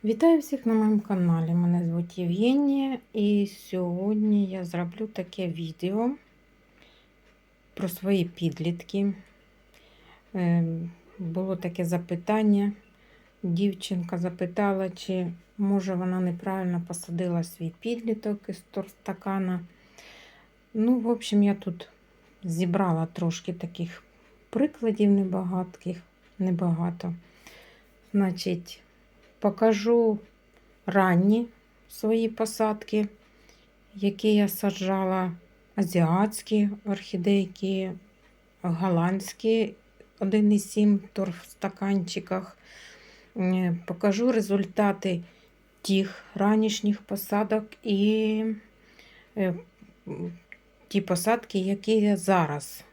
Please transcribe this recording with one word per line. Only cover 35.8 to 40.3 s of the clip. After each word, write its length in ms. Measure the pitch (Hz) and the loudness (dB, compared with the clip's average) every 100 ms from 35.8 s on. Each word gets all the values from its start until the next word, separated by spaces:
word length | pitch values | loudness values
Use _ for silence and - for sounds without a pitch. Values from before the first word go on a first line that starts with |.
| 185 175 165 175 214 214 - 214 208 208 | 0 2 4 4 2 -2 -2 2 2 -2
орхідейки, 1080 | 208 196 - 196 175 202 190 - 190 190 190 180 _ _ _ _ _ _ | -6 -6 -4 -2 2 2 2 -4 -4 -2 -4 -8 _ _ _ _ _ _
голландські 1120 | 180 165 190 170 170 190 190 - 226 226 214 - _ _ - _ | -4 0 2 2 2 0 -4 -4 2 2 2 -4 _ _ -20 _
один 340 | 196 | 0